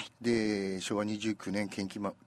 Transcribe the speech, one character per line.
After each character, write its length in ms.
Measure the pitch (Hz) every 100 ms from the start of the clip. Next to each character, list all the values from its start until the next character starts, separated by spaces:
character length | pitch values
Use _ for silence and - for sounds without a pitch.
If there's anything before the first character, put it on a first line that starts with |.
| - -
で、 600 | 117 113 107 101 95 95
昭 160 | - 104
和 80 |
二 140 | 104 107
十 160 | 110
九 160 | 104 98
年、 180 | 98 101
刑 180 | 107 98
期 120 | 107
ま-、 140 | 98 -